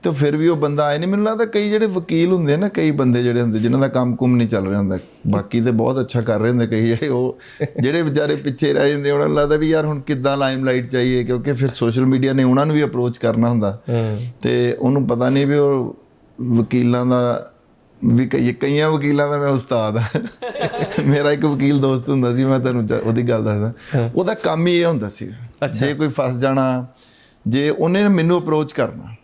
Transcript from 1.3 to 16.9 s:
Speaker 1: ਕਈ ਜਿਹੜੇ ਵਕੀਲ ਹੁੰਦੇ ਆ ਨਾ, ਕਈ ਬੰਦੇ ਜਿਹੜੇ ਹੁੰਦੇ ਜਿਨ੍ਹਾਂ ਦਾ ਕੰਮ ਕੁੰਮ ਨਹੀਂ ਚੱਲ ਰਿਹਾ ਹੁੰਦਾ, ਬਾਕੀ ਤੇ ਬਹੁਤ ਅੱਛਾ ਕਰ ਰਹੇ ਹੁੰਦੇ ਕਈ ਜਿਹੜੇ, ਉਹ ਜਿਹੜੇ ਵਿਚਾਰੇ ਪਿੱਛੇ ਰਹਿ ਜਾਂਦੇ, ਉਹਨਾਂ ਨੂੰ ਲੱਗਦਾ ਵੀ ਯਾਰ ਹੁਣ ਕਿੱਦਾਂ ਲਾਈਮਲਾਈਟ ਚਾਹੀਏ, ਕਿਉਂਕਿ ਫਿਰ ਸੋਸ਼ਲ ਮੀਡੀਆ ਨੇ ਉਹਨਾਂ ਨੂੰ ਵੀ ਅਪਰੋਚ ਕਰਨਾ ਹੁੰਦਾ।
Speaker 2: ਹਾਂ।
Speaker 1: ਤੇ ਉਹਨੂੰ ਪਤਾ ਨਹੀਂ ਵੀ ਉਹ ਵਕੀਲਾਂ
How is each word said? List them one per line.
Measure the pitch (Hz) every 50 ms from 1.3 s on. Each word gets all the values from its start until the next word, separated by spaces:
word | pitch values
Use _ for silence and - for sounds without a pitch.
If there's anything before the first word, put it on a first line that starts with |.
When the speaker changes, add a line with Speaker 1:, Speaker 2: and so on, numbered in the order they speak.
| 220 220 233
Speaker 1:
ਕਈ | 220 220 208 208 208
ਜਿਹੜੇ | 208 214 220
ਵਕੀਲ | 220 185 185 165 - 160 165 165 180
ਹੁੰਦੇ | 185 185 165 143 143
ਆ | 156
ਨਾ, | 196 208
ਕਈ | - - 160 156
ਬੰਦੇ | 151 143 135 127 120 123 123
ਜਿਹੜੇ | 123 120 120
ਹੁੰਦੇ | 120 117 107 110
ਜਿਨ੍ਹਾਂ | 107 117 123 135
ਦਾ | 139 135
ਕੰਮ | 135 127 127 123 120
ਕੁੰਮ | - 127 123 123
ਨਹੀਂ | 123 117 110
ਚੱਲ | 113 104 95 95
ਰਿਹਾ | 98 101
ਹੁੰਦਾ, | 101 95 92 90 - - - - - -
ਬਾਕੀ | 101 101 101 - - 120
ਤੇ | 113 123
ਬਹੁਤ | 120 110 110 123 131 131
ਅੱਛਾ | 127 127 - 123
ਕਰ | 110 113 113 104
ਰਹੇ | 107 117
ਹੁੰਦੇ | 123 123 117 113
ਕਈ | 117 110 110
ਜਿਹੜੇ, | 117 117 113 - 147
ਉਹ | 131 123 127 127 - - - - - - 151 139 - -
ਜਿਹੜੇ | 120 131 147 170
ਵਿਚਾਰੇ | 170 151 135 147 147 147 147
ਪਿੱਛੇ | 143 139 147 127 - - 147 143
ਰਹਿ | - 135 143
ਜਾਂਦੇ, | 147 147 143 143
ਉਹਨਾਂ | 143 143 147 151
ਨੂੰ | 147 147
ਲੱਗਦਾ | 147 143 151
ਵੀ | 151 156 156
ਯਾਰ | 160 151 151
ਹੁਣ | 151 151 143
ਕਿੱਦਾਂ | 135 - 151 131 127 139 139 139
ਲਾਈਮਲਾਈਟ | 139 131 131 131 131 131 127 127 123 120
ਚਾਹੀਏ, | 131 127 123 127 127 123 120
ਕਿਉਂਕਿ | 113 123 123 - 143 139
ਫਿਰ | 120 135 135
ਸੋਸ਼ਲ | 113 - 120 117 110 127 131
ਮੀਡੀਆ | 131 131 131 127 135 131
ਨੇ | 135 131
ਉਹਨਾਂ | 127 127 135 143
ਨੂੰ | 156 151
ਵੀ | 151 147
ਅਪਰੋਚ | 143 - 123 120 123 117 -
ਕਰਨਾ | - 117 110 113 117 117
ਹੁੰਦਾ। | 120 117 104 101 101 110 - -
Speaker 2:
ਹਾਂ। | 120 117 113 110 107 107 120 123 120 -
Speaker 1:
ਤੇ | - 120 123 123 123 120 120 -
ਉਹਨੂੰ | - 127 139 143 131 107
ਪਤਾ | 123 117 127 127
ਨਹੀਂ | 131 139 143 139
ਵੀ | 143
ਉਹ | 147 143 143 139 131 123 117 - - _ _ _ _ _ _ _ -
ਵਕੀਲਾਂ | 123 123 120 117 113 107 - 123 123 120